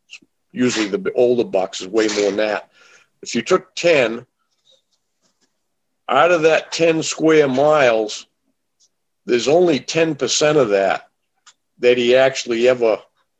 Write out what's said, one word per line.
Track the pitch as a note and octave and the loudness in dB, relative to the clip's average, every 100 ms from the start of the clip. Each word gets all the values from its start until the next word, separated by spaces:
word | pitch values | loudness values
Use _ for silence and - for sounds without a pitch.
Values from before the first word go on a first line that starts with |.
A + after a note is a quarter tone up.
| _ - _ _ _ | _ -20 _ _ _
usually | - B2 A2 G2+ | -4 -4 -2 -4
the | F#2+ | -4
b-, | F#2+ - | -4 0
older | B2 A#2+ G2 | 0 0 -2
bucks | G2 F#2 - | -2 -4 -10
is | F#2 | -4
way | A2 A2 | -2 -2
more | G#2+ G2+ | 0 -2
than | G2+ | -2
that. | G#2+ G2+ - _ _ _ _ _ | -4 -4 -10 _ _ _ _ _
If | - | -8
you | A#2+ | -8
took | - F#3 - | -2 -4 -4
ten, | - E3+ D3+ A2+ A#2 B2+ _ _ _ _ _ _ _ _ _ _ _ _ _ _ _ _ _ - | -4 0 2 0 -6 -14 _ _ _ _ _ _ _ _ _ _ _ _ _ _ _ _ _ -2
out | C3 E3 | 2 2
of | F3 | 2
that | D#3+ D3+ - | 2 2 -2
ten | - E3 D#3+ | -2 0 0
square | D3 - D#3+ D#3 C#3 | -4 -2 2 4 2
miles, | B2+ D3+ D3+ B2+ A2 G#2+ - - _ _ _ _ _ _ _ _ _ - | 2 2 4 2 2 -4 -10 -18 _ _ _ _ _ _ _ _ _ -4
there's | A#2+ A#2 | -2 2
only | E3 F3+ C3 | 2 2 0
ten | - D#3+ D#3+ | -4 -2 -2
percent | C#3+ A#2+ - D3+ D3+ | -2 -4 -2 0 2
of | A2+ | 2
that | G2 F#2+ - - _ _ _ - _ _ - | 2 0 -2 -8 _ _ _ -20 _ _ -2
that | A#2+ B2 | 0 2
he | A#2+ B2+ | 2 2
actually | C3+ C3 A#2+ A#2 B2 | 2 -2 -6 0 0
ever | B2 A2+ G2+ _ _ _ | 2 0 -2 _ _ _